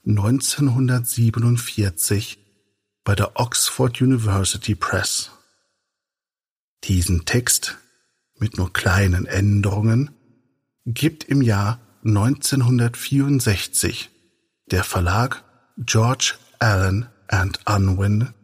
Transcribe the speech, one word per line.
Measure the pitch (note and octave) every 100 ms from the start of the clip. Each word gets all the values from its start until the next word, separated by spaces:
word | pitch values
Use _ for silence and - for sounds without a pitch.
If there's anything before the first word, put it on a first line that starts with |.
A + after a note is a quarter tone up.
neunzehnhundertsiebenundvierzig | - G#2 G#2 C3+ - - C#3+ B2 B2+ B2+ A#2+ - A#2 A2 A#2+ A#2+ - - G2+ - - G#2 - - _ _ _ _ _ _
bei | -
der | G2+ G#2 -
Oxford | A#2+ - - - B2+ -
University | B2+ B2+ G#2+ G2 F#2+ G#2+ -
Press. | G2+ - F#2+ - - - - _ _ _ _ _ _ _ _ _ _ _ _ _ _
Diesen | - F#2 F2 E2+ -
Text | B2 B2 - - - _ _ _ _ _ _
mit | G#2 -
nur | F#2
kleinen | - G#2 F#2 G2 F2+ -
Änderungen | G2 G2+ G2+ G2+ G2 A2 A#2 D3 _ _ _ _ _ _ _ -
gibt | A#2 D#3 D#3+
im | - C#3
Jahr | A#2+ G2+ G2+ A#2 _ _
neunzehnhundertvierundsechzig | A2+ G#2 A2 C#3 - C#3 A#2+ B2 A#2 - - C#3 C#3 C#3 A#2 F#2+ - - F#2 - - _ _ _ _ _ _
der | F#2
Verlag | - - F2 G2+ B2+ - _ _ _ -
George | A#2+ A2+ A#2 C3 - - _ _
Allen | A#2 F#2+ F#2 G2 A#2 _ -
and | G2 F#2+ - -
Unwin | G#2 F#2+ F#2+ G2 G#2 B2 -